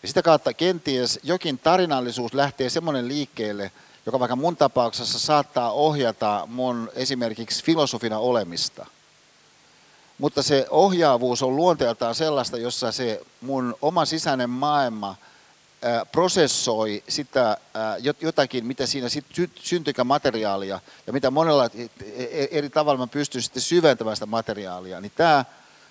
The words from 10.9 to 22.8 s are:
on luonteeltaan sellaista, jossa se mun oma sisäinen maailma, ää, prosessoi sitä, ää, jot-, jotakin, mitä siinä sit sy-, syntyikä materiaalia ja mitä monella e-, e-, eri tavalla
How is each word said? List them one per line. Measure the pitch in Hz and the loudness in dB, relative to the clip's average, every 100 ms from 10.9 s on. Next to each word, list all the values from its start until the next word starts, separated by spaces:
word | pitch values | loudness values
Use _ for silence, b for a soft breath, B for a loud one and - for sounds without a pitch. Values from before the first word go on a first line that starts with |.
| 185 156 120 127 120 | 4 4 4 2 0
on | 131 135 | 0 2
luonteeltaan | 180 156 123 113 117 117 | 2 2 0 0 -2 0
sellaista, | 160 143 117 123 | 0 0 -2 -4
jossa | 120 - 123 | -6 -4 -4
se | 110 120 107 - _ | -2 -4 -4 -10 _
mun | 123 135 123 117 | -6 -4 -4 -2
oma | 147 170 165 | -2 0 0
sisäinen | 160 165 131 120 | -2 -2 -2 -2
maailma, | 123 147 147 131 110 101 98 b b b b _ _ | -2 0 0 0 -4 -10 -10 b b b b _ _
ää, | 123 117 - | -2 -2 -2
prosessoi | - 180 185 139 - - 110 110 104 - | 0 2 4 2 2 0 0 0 -4 -6
sitä, | - 139 135 117 104 - | -8 -2 2 2 0 -6
ää, | 113 110 98 | -6 -4 -4
jot-, | 127 147 | -4 -2
jotakin, | 160 156 135 127 117 | -2 0 0 0 -4
mitä | 131 123 | -4 -4
siinä | 143 120 | -2 -4
sit | 147 - | -6 -8
sy-, | - 175 - | -4 -4 -6
syntyikä | - 175 147 131 | -4 -2 -2 -2
materiaalia | 123 143 139 113 107 98 98 95 B B - | 0 2 2 0 -2 -2 -4 -8 B B -6
ja | |
mitä | 127 127 | 0 0
monella | 135 160 147 120 | 2 4 4 2
e-, | 107 120 - 104 | -2 -14 -14 -14
e-, | 120 120 156 143 | -10 -8 -4 -2
eri | 160 143 | -2 -2
tavalla | 156 | 0